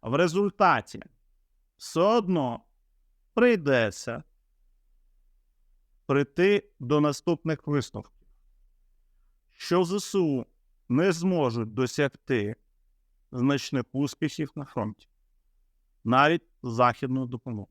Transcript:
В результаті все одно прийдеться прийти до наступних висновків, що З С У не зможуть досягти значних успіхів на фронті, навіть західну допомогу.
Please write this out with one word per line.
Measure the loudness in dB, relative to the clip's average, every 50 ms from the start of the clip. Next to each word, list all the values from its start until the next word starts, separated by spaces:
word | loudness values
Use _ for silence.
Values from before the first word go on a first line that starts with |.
В | -6 -2 0
результаті | 2 2 2 2 0 -2 -2 0 _ 4 4 4 2 0 -6 -16 -18 -18 -18 _ _ _ _ _ _ _ _ _ _ _ _ _
все | _ -18 -6 0 2
одно | 2 4 4 2 2 0 -2 0 0 -4 -6 -8 _ _ _ _ _ _ _ _ _ _ _ _ _ _ _
прийдеться | 2 4 4 4 2 2 2 2 2 2 0 -2 -8 -12 -10 -12 -12 -14 _ _ _ _ _ _ _ _ _ _ _ _ _ _ _ _ _ _ _ _ _ _ _ _ _ _ _ _ _ _ _ _ _ _ _ _
прийти | 0 0 0 0 -2 _ 0 2 2 2 2 -2 _ _ _
до | -4 0 2 2
наступних | 2 0 -2 -2 _ -2 -4 -2 _ -6 -6 -4 _
висновків, | -4 -4 -4 -4 -4 -12 -16 -16 -16 _ _ _ _ _ _ _ _ _ _ _ _ _ _ _ _ _ _ _ _ _ _ _ _ _ _ _ _
що | _ _ -6 0 0 0 0
З | 0 -2 -6
С | -6 -4 -2
У | 0 0 0 -2 -4 -4 _ _ _ _ _ _ _ _ _
не | 0 2 2 2
зможуть | 0 0 0 0 2 2 0 0 0 -2 -6 -6 -2
досягти | -4 -4 -2 0 0 -2 -2 _ -8 _ -2 -2 -2 -2 -4 -6 _ _ _ _ _ _ _ _ _ _ _ _ _ _ _
значних | -6 -2 0 0 0 0 -4 -4 -6 -6 -6 _
успіхів | -4 -4 -4 -4 -4 _ -6 -6 -4 -6 -8 -8 _
на | -14 -14
фронті, | -10 -8 -6 -6 -6 -8 _ _ _ _ _ _ _ _ _ _ _ _ _ _ _ _ _ _ _ _ _ _
навіть | 2 4 4 6 4 4 0 _ _ _ _ -10
західну | -8 2 4 4 4 4 0 -4 -4 -4 -4 -4
допомогу. | -6 -10 -12 _ -10 -10 -10 -10 _